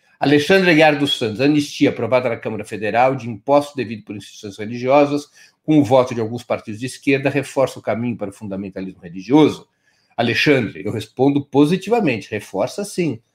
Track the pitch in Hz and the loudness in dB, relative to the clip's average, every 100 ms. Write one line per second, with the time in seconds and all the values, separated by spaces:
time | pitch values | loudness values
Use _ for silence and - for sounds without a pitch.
0 | _ - 139 147 147 190 180 156 156 143 | _ -6 2 2 4 4 6 6 6 4
1 | 139 - 117 101 139 151 147 - 131 - | 0 -2 -4 0 2 2 0 0 0 0
2 | 113 127 120 113 113 107 104 104 107 113 | 0 0 0 -4 -8 -10 -10 -8 -2 2
3 | 131 123 117 107 - 143 143 - 110 110 | 2 0 -8 -10 0 0 0 -6 -8 -8
4 | 104 107 - - 107 101 107 120 127 143 | -12 -14 -16 -16 -16 -12 -10 -6 2 4
5 | 143 143 - _ _ _ - 156 117 131 | 4 0 -6 _ _ _ 0 2 4 4
6 | 123 117 110 117 - 107 - 104 127 - | 2 -2 -6 -6 -6 -6 -6 -10 -10 -6
7 | 143 135 135 143 135 143 131 - - 107 | 0 0 0 -2 -4 -2 -2 -4 -6 -4
8 | 120 110 98 - 107 95 101 95 95 90 | -4 -6 -10 -12 -12 -10 -10 -10 -12 -14
9 | 90 92 95 147 151 90 - _ _ _ | -16 -12 2 4 4 2 -14 _ _ _
10 | _ - 117 113 156 135 101 82 101 113 | _ -4 -2 0 2 2 0 -6 -8 -8
11 | - - 135 143 143 135 147 185 196 233 | -8 0 2 0 -2 0 2 0 -2 0
12 | 208 113 - 107 - 95 120 - 202 - | 0 -2 -6 -10 -8 -4 -4 -6 -10 -4
13 | 165 110 _ | -4 -6 _